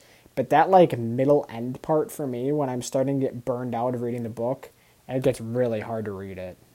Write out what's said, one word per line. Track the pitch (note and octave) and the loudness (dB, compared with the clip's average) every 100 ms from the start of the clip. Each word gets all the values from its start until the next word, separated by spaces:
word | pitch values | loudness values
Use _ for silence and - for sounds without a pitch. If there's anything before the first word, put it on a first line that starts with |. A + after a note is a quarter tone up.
| _ _ _ - | _ _ _ -4
But | B2 | 2
that, | C#3+ E3 | 4 8
like, | F#3+ E3 A#2+ | 8 8 4
middle | A2+ A#2+ C3+ D3 - | -2 0 4 4 2
end | A#2 B2 C3 | -6 -8 -6
part | - D#3 - | 0 0 0
for | - C#3 | -6 -6
me, | A#2+ C3+ | -4 -2
when | D3 C3 | -2 -2
I'm | B2+ | -4
starting | - C3+ C3+ C#3 | -4 -2 0 0
to | C3 | -2
get | B2 C3 | -4 -6
burned | B2 B2+ | -4 -4
out | A#2 B2 B2 | -2 -2 -2
of | |
reading | A#2+ A#2+ | -4 -6
the | A#2 | -6
book, | A#2 A#2+ C3+ - _ _ _ - | -6 -4 -6 -10 _ _ _ -8
it | C3 | -2
gets | C3 B2 | 0 -2
really | A2+ B2 B2 A2 | -2 -2 0 -2
hard | A2+ A2+ G#2+ | -4 -6 -6
to | |
read | F#2+ G2 F#2 | -8 -10 -10
it. | F#2 F2+ _ | -12 -14 _